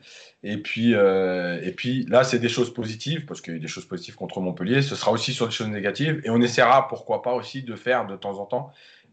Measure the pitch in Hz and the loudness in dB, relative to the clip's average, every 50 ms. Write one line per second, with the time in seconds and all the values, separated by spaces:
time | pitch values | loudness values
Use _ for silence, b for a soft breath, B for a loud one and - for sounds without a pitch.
0 | B B B B B B B B - 101 104 98 - - - 113 113 117 113 104 | B B B B B B B B -10 -8 -8 -6 -6 -6 -2 2 4 4 6 6
1 | 101 98 95 95 95 92 90 90 87 87 87 82 78 92 90 - - 123 127 131 | 6 6 6 4 2 2 0 0 -2 -2 -4 -4 -6 -8 -8 -6 -4 -4 -2 -2
2 | 120 85 101 123 131 131 131 120 117 117 - - 123 117 - - 110 107 110 110 | 0 4 6 6 6 6 4 0 0 2 2 2 0 0 -2 -6 -6 -6 -6 -8
3 | - 139 160 156 139 - 85 - - - 85 82 78 80 - 95 90 - 95 87 | -6 -6 -6 -6 -6 -10 -12 -14 -12 -10 -10 -8 -8 -8 -10 -10 -12 -10 -10 -10
4 | - - - - 92 85 - 98 92 90 85 85 90 98 123 139 143 139 104 92 | -10 -12 -14 -12 -12 -10 -6 -4 -4 -4 -4 -2 -2 2 2 2 2 0 -2 -2
5 | - 107 110 113 113 - 131 - 123 110 - - 113 107 104 104 98 101 98 - | 0 2 2 2 0 -2 -2 -2 -2 -2 -2 -4 -4 -4 -4 -4 -2 -2 -2 0
6 | 139 160 156 - - 113 113 120 120 123 120 - 127 117 131 139 131 - 120 110 | 0 -2 -2 -2 -2 0 2 4 4 4 4 6 6 8 8 6 6 2 -2 -8
7 | - - 110 104 - 120 123 120 113 - - 135 127 117 110 104 - 120 127 123 | -6 -4 -4 -2 0 0 -2 -2 -4 -6 -10 -10 -10 -10 -10 -6 -2 0 0 0
8 | 110 98 98 92 - 101 98 95 101 - - 123 147 143 B B B B B B | 0 -4 -8 -10 -8 -8 -8 -8 -6 -4 -4 -6 -6 -6 B B B B B B
9 | B B | B B